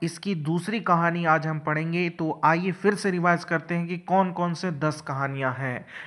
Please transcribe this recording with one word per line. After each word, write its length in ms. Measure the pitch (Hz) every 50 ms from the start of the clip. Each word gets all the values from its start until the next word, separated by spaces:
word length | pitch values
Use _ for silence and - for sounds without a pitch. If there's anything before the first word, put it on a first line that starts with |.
| -
इसकी 320 | 170 165 - - 196 202
दूसरी 440 | 165 147 147 165 175 170 - 208 226
कहानी 440 | 175 190 180 170 170 170 170 175 170
आज 220 | 165 156 160 151 160
हम 120 | 160 156
पढ़ेंगे। 480 | 147 156 151 156 160 165 170 175 180 170
तो 300 | 165 - 165 160 151 - -
आइए 280 | 151 160 170 175 190 170
फिर 220 | - - 196 208
से 160 | - - 202
रिवाइज 320 | 180 180 170 180 175 170 180
करते 320 | - 175 160 - - 175
हैं 120 | 170 170 170
कि 100 | 180 175
कौन 340 | 175 - 175 190 190 185
कौन 220 | 175 175 175 175 170
से 180 | 156 - 185
दस 300 | 170 139 147 151 151 -
कहानियाँ 520 | - - 139 135 139 139 139 139 135 131 123
हैं। 320 | 117 135 135 123 117 95 - - - -